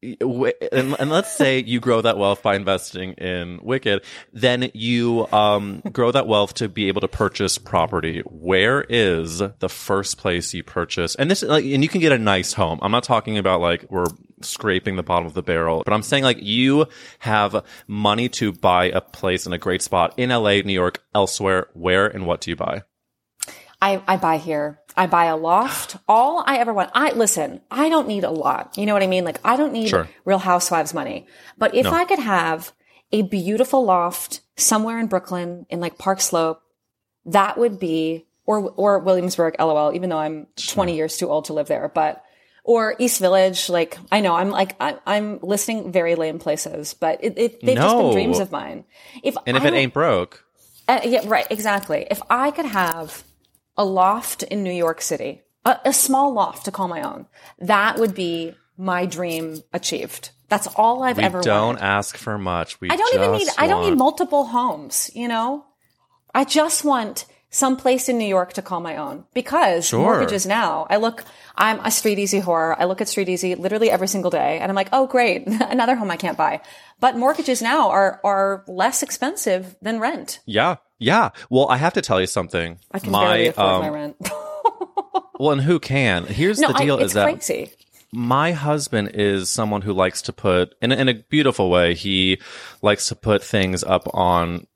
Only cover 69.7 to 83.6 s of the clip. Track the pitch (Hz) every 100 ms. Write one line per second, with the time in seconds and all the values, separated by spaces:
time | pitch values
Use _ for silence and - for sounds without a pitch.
69.7 | 175 165 113 170 208 85 - 185 214 196
70.7 | 151 160 202 226 226 - - - - 214
71.7 | 220 220 - 220 202 202 196 180 170 160
72.7 | - 180 185 208 - 185 180 185 180 180
73.7 | 214 220 180 190 196 180 170 135 160 175
74.7 | 196 196 262 262 262 240 175 - 220 247
75.7 | 254 233 254 208 170 180 151 151 151 -
76.7 | - - _ 247 233 254 311 311 247 226
77.7 | 294 226 185 196 - 202 196 196 196 196
78.7 | 180 208 262 277 - 262 403 - 185 185
79.7 | - 202 226 226 311 - - - 104 151
80.7 | 165 _ _ 123 202 143 - - 127 139
81.7 | 127 160 208 - 95 95 - 87 90 85
82.7 | 85 _ 196 101 101 101 110 117 -